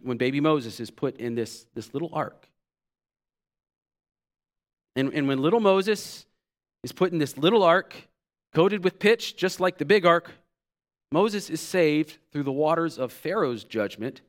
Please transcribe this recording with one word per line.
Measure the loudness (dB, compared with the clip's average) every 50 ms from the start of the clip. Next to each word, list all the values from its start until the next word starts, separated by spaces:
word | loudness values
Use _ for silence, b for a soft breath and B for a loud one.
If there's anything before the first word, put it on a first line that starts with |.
| -8
when | -8 -4
baby | -2 -2 -2 0 0
Moses | 2 2 2 0 -2 -6 -10 -12
is | -12 -14
put | -8 -6 -6 -6 -6
in | -6 -8 -6 -4
this, | -4 -6 -6 -10 -16 -20 _ _
this | -14 -14 -10 -8
little | -8 -8 -6 -6
ark. | -6 -6 -6 -10 _ _ _ _ _ _ _ _ _ _ _ _ _ _ _ _ _ _ _ _ _ _ _ _ _ _ _ _ _ _ _ _ _ _ _ _ _ _ _ _ _ _ _ _ _ _ _ _ _ _ _ _
And, | -2 -2 -2 -2
and | -2 -2
when | -2 -2 0 0
little | 0 0 2
Moses | 4 2 2 2 2 -2 -4 -4 -6 -12 -16 -18 -20 _ _ _ _ _ _ _ _ _ _ _ -16
is | -16
put | -2 0 0 2
in | 2 0
this | 0 -2 -2
little | 0 2 4 4 6
ark, | 6 6 4 4 2 -4 -12 -20 -20 _ _ _ _ _ _ _ _ _ 0
coated | 2 2 2 2 0 -2
with | -2 -2
pitch, | 2 2 2 2 2 0 -8 -4
just | -4 -2 -2 0 0
like | -2 -2 0
the | -2 0
big | 2 2 4 6
ark, | 6 4 4 2 -4 -14 _ _ _ _ _ _ _ _ _ _ _ _ _ _ _
Moses | 0 2 2 2 0 -4 -6 -8
is | -8 -8
saved | -8 -2 0 2 2 4 2 2 0 -2 -8 -16 _ _
through | -8 -6 -4
the | -4
waters | -2 0 0 2 2 0 0 -4 -4
of | -6 -6 -8 -8
Pharaoh's | -8 -8 -4 -2 0 0 -2 -2 -6 -8
judgment | -6 -4 -4 -2 -2 -4 -8 -10 -10 -10 -12 _